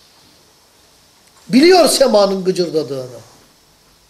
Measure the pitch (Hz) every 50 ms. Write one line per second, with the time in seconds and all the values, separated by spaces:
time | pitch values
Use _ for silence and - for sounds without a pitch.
0 | _ _ _ _ _ _ _ _ _ _ _ _ _ _ _ _ _ _ _ _
1 | _ _ _ _ _ _ _ _ _ - 170 254 302 349 381 349 302 - - -
2 | 269 247 214 208 202 190 190 190 180 185 180 165 180 160 147 156 143 131 139 131
3 | 127 123 117 117 113 _ _ _ _ _ _ _ _ _ _ _ _ _ _ _
4 | _ _